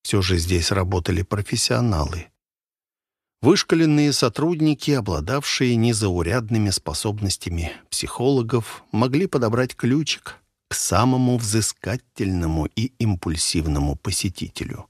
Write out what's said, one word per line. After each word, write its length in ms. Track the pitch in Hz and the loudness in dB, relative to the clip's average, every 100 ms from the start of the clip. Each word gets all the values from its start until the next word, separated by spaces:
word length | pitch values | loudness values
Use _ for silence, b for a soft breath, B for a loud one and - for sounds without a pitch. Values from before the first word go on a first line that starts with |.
Всё 220 | - 104 | 0 0
же 160 | 90 92 | 2 0
здесь 320 | 82 90 82 | 2 0 2
работали 500 | 98 92 95 85 87 | 0 0 0 0 -2
профессионалы. 1080 | 90 101 98 117 - 120 120 85 73 85 85 _ _ _ _ _ _ _ _ _ _ _ | -2 -4 -2 -2 0 2 2 0 -2 -4 -10 _ _ _ _ _ _ _ _ _ _ _
Вышколенные 720 | 113 196 - 165 165 147 147 | 4 4 4 2 4 4 4
сотрудники, 760 | 131 127 110 151 170 156 147 - | 2 0 0 -2 2 0 0 0
обладавшие 840 | 139 101 80 80 135 143 - 127 120 | 0 0 -2 -2 -4 -2 0 2 4
незаурядными 920 | 117 110 107 87 82 120 110 113 101 | 2 2 0 0 0 -2 0 0 2
способностями 1000 | 92 - 78 110 104 101 - - 85 82 - _ | 0 -4 -4 -4 -2 -2 -4 -4 -4 -6 -8 _
психологов, 920 | - - - 123 139 113 120 110 - _ | -8 -6 -2 2 2 2 -2 -4 -14 _
могли 340 | 107 127 135 185 | 0 2 2 0
подобрать 500 | 147 117 120 127 - | 0 0 0 -2 0
ключик 600 | 120 135 151 - - - _ _ _ | 0 2 0 -6 -8 -20 _ _ _
к 40 | |
самому 640 | - - 90 123 131 127 123 | -6 0 2 4 4 2 2
взыскательному 1300 | 110 110 104 - - 123 _ - 98 92 82 80 | 0 0 0 -4 -6 -6 _ -4 -2 0 0 0
и 280 | 76 - 117 _ | -2 -2 -6 _
импульсивному 960 | 110 92 - 80 - 82 78 71 71 71 | 0 0 -2 -4 -2 0 0 0 0 -2
посетителю. 920 | - - - - - - - - - | -4 -4 -4 -6 -12 -8 -10 -10 -16